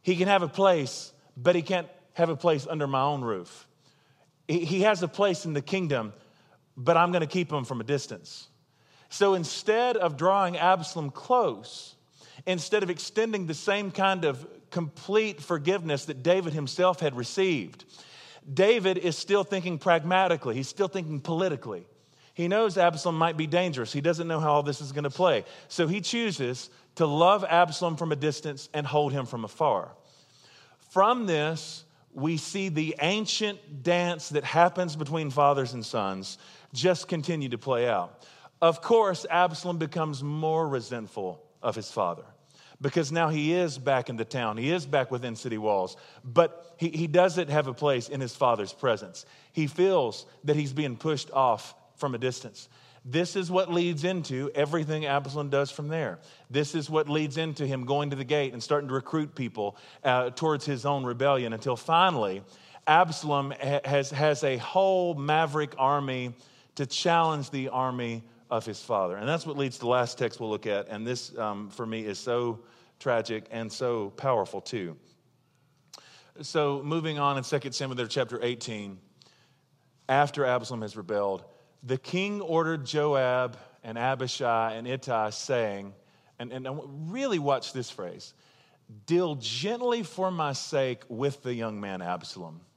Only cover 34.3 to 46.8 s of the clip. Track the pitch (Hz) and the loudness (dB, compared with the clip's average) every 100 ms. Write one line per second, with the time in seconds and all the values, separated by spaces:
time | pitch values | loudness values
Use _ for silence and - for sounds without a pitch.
34.3 | 147 135 160 175 180 175 151 143 160 151 | -4 0 4 4 4 -4 -4 -4 -4 -2
35.3 | 131 143 139 131 123 110 120 98 95 95 | 4 4 6 0 -4 -6 -4 -2 -4 -8
36.3 | - - - - 127 165 175 - 170 147 | -14 -18 -20 -14 0 2 2 -2 -6 -4
37.3 | 165 135 117 135 123 120 104 87 - - | -4 -4 -6 -2 0 2 0 -2 -10 -20
38.3 | - - _ 165 165 - 226 208 180 - | -20 -20 _ 4 4 4 6 6 2 0
39.3 | 170 180 160 180 175 160 170 156 139 143 | 4 4 2 -4 -2 -2 -2 -2 -2 -4
40.3 | 151 156 160 156 139 104 120 107 - 95 | -2 0 0 0 -2 -4 -8 -8 -6 -8
41.3 | 85 - _ - 110 104 - 92 85 - | -8 -16 _ -4 -4 -6 -2 -2 -2 -10
42.3 | - _ _ - - 139 170 147 165 165 | -20 _ _ -20 -6 -2 0 0 2 2
43.3 | 156 151 175 175 131 131 135 120 117 113 | 2 2 2 0 -2 0 0 0 -6 -4
44.3 | 131 117 107 127 180 139 143 127 127 120 | -2 -2 -2 0 -2 0 0 0 -4 -6
45.3 | 110 127 110 107 101 92 - - - 131 | -8 -6 -2 0 2 0 -6 -20 -18 -2
46.3 | 120 165 - - - | 4 4 4 -20 -6